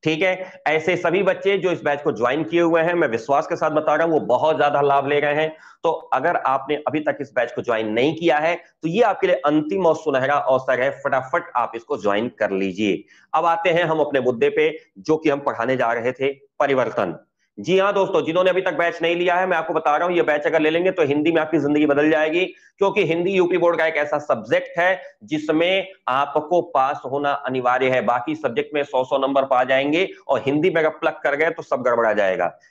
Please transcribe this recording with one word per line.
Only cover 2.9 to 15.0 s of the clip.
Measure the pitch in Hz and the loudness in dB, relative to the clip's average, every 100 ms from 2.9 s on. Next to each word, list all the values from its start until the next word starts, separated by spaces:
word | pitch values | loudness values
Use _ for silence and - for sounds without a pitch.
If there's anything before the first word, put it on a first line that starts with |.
मैं | 175 156 | 2 0
विश्वास | 113 - 139 156 | -2 0 0 0
के | 170 | -2
साथ | 160 | 0
बता | 151 151 | 0 0
रहा | 151 | 0
हूं, | 165 | 2
वो | 156 | 0
बहुत | 98 120 151 147 | 2 2 2 2
ज्यादा | 143 143 | 2 2
लाभ | 143 139 139 | 2 2 2
ले | 147 | 0
रहे | 147 | 0
हैं। | 147 156 156 - - | 0 -2 -4 -20 -4
तो | 165 | -4
अगर | 160 - 131 147 175 | -4 -2 -2 0 0
आपने | - 135 - 147 | 0 -2 -2 -4
अभी | - 147 | -2 -4
तक | 151 143 | -4 -4
इस | 131 | -4
बैच | - 117 | -4 -4
को | - | -4
ज्वाइन | 110 113 110 | -2 -2 0
नहीं | 110 135 | 0 0
किया | 160 170 151 | 0 0 2
है, | 160 175 - _ | 0 -2 -8 _
तो | 160 | -4
ये | 180 | 2
आपके | 233 190 185 | 2 2 0
लिए | 170 | 2
अंतिम | 147 151 151 190 170 | 2 0 0 0 2
और | 156 | 0
सुनहरा | 156 135 135 | 0 0 0
अवसर | 143 127 131 127 123 | 0 2 0 2 0
है, | 131 | 0
फटाफट | 139 143 131 127 170 170 123 | -2 -2 -2 -2 -4 -2 -4
आप | 117 | -4
इसको | 117 - 123 | -6 -8 -4
ज्वाइन | 101 101 117 | 0 0 -2
कर | - 104 | -2 -2
लीजिए। | 95 95 90 107 90 - - _ | 0 -2 0 -2 -2 -6 -20 _
अब | 151 | -2
आते | 170 165 180 | 0 0 2
हैं | 165 | 2
हम | 170 156 | 2 0
अपने | 147 135 | 0 0
मुद्दे | 123 117 143 | 0 2 0
पे, | 147 156 151 _ | 2 0 -2 _
जो | 95 | -20